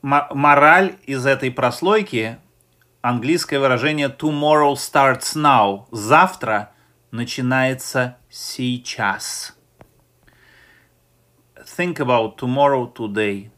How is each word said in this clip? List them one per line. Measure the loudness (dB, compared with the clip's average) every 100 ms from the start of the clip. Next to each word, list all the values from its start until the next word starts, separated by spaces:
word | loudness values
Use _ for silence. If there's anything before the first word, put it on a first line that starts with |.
Мо-, | 0 -2 0
мораль | 0 4 6 6 6 4 -4 -10
из | -4 0
этой | 0 -2
прослойки, | -2 -2 0 0 0 0 -6 -6 -10 _ _ _ _ _ _
английское | -4 -4 0 -2 0 0
выражение | 0 2 0 -2 -4
"tomorrow | -4 -4 -2 2 4 4
starts | 0 0 2 4 2 -4 0
now". | 4 4 4 0 -8
Завтра | -10 2 4 4 0 -4 -4 -4 _ _ _ _
начинается | -10 -8 -6 -2 0 0 -4 -6 -4 -4 -8 _
сейчас. | -16 -14 -6 -6 -6 -8 -6 -4 -4 -8 -12 -14 _ _ _ -20 _ _ _ _ _ _ _ _ _ _ _ _ _ _ _ _ _ -18 -6
Think | -4 -2
about | 0 0 0 -4
tomorrow | -4 2 2 2 -4
today. | -8 -6 -2 -2 -4 -12